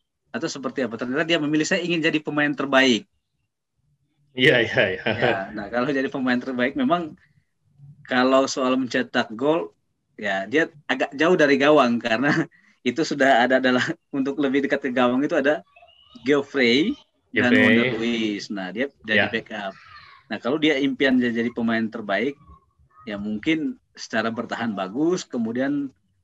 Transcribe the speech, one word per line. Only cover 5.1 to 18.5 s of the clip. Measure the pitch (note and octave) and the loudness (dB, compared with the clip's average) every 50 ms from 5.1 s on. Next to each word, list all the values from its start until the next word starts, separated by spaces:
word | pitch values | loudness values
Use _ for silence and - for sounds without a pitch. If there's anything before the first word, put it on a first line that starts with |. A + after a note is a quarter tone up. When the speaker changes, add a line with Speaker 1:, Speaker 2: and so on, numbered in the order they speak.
| G#2+ G#2+ - A#2+ G#2+ G2 F#2+ G2+ G#2+ | -2 0 0 0 0 0 -4 -8 -10
Speaker 1:
nah, | G#2 G2+ G2+ | -12 -10 -6
kalau | F#2+ A#2+ B2 C#3+ | -4 -4 -2 -2
jadi | C#3 C3+ C3 C3+ | -2 -2 -2 -4
pemain | C3+ C#3 B2+ B2+ B2 | -4 -4 -2 -2 -2
terbaik | B2 B2 C3 C3 B2 B2 B2 - | -2 -4 -6 -4 -2 -2 -2 -2
memang | D3 B2+ B2+ E3+ F3 E3+ D3+ - - _ _ _ _ _ _ _ _ _ _ _ _ - - - _ - | -2 0 0 0 0 -2 -6 -12 -16 _ _ _ _ _ _ _ _ _ _ _ _ -20 -20 -20 _ -10
kalau | - C3 B2 B2+ C3 C3 C3+ C3+ | -4 0 0 2 4 4 4 2
soal | C3 - D3 C3 B2+ C3 | 2 -2 -2 -2 0 0
mencetak | C3 C3 A#2 - C3 B2 - - B2+ A#2 - | 0 -2 -2 -2 -4 -4 -2 -2 -4 -4 -4
gol, | A2 G#2+ B2+ D3 D#3+ E3+ - - _ _ _ _ _ _ _ _ _ - | -4 -4 -2 0 0 0 -2 -8 _ _ _ _ _ _ _ _ _ -10
ya | G#2+ G2+ G2 F#2+ G2 | -6 -4 -4 -4 -4
dia | G2+ A#2 D#3 E3 - - - _ | -2 0 0 0 -2 -6 -12 _
agak | - C3 C3 D3 - - | -6 -4 -4 -4 -4 -2
jauh | C3+ D#3 E3+ F#3 E3+ | 0 2 4 4 4
dari | D#3 C#3 C#3+ | 4 4 4
gawang | B2+ C3+ D3 D3+ D3 C3 A#2+ A#2+ | 4 4 6 6 6 6 4 2
karena | A#2 A2+ A#2+ A2+ A2 C3+ D3 | 0 0 -2 0 0 2 2
<laughs> | D3+ D#3+ D3+ - _ _ _ _ _ _ - | 2 0 -2 -4 _ _ _ _ _ _ -4
itu | B2 B2 D#3+ | -4 -2 -2
sudah | D#3 - D#3+ C#3+ C3 C3+ C3+ A2+ B2 B2+ | -2 -2 0 2 4 4 6 4 4 4
ada | B2+ C3 C3 | 2 2 4
adalah | B2+ B2+ B2 A#2+ - - - | 4 2 2 0 -2 -4 -8
<laughs> | _ _ - C#3 | _ _ -4 -4
untuk | C3 C#3 C#3 | -2 -2 -2
lebih | - C#3+ C3+ B2+ C#3+ C3 B2+ | -2 -2 0 0 0 0 0
dekat | D3 C#3 - | -2 -2 -2
ke | C3+ | -2
gawang | B2 C3 B2 A#2+ B2 C3 C#3+ | 0 0 2 2 2 0 0
itu | D#3 E3+ | 0 0
ada | D3+ C3 C#3+ D3+ F3 - _ _ _ _ _ _ _ _ _ - - | 0 2 2 0 0 -4 _ _ _ _ _ _ _ _ _ -20 -8
Geoffrey | - A#2+ D3 C#3+ C#3 - - C#3 B2+ A#2 A#2 C#3 E3+ A3 D4 - _ _ _ _ _ _ | 0 0 2 2 0 -2 0 2 4 4 4 4 2 0 -2 -6 _ _ _ _ _ _
dan | - G#2+ B2 B2 | -2 0 2 4
Speaker 2:
Geoffrey. | A#2 G#2+ G#2+ | 6 6 6
Speaker 1:
Wonder | G#2+ A2+ A#2 A#2+ B2+ A#2+ | 6 6 4 4 2 0
Luis. | A2 A2+ A#2 A#2 A2+ A2 G#2+ G#2 G2 - - | -2 -2 -2 -2 -2 -2 -2 -4 -4 -8 -10